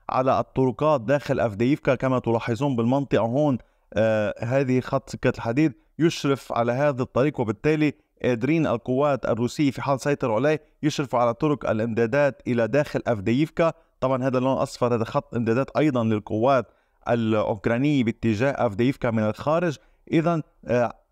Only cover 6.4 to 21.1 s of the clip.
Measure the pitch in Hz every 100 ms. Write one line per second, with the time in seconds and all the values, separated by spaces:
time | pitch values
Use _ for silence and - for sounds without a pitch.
6.4 | - - 117 123 147 127 127 - 147 -
7.4 | 110 107 147 156 151 - _ _ 127 120
8.4 | 127 165 131 113 - 127 147 135 - 110
9.4 | 120 - 143 127 117 135 147 143 131 107
10.4 | 143 156 - _ 151 151 139 123 120 113
11.4 | 156 143 - 107 117 107 117 139 143 -
12.4 | - 120 113 139 147 - - 113 95 123
13.4 | 156 - 165 - _ _ 131 131 131 127
14.4 | 127 127 135 - 123 117 110 143 - 120
15.4 | 113 113 135 - 151 127 110 107 - 110
16.4 | 123 135 110 _ _ _ - 120 110 107
17.4 | - 107 117 117 143 147 113 117 117 104
18.4 | 135 131 117 95 120 139 127 113 107 107
19.4 | - 160 175 143 _ _ - 160 165 165
20.4 | - _ - 123 117 - _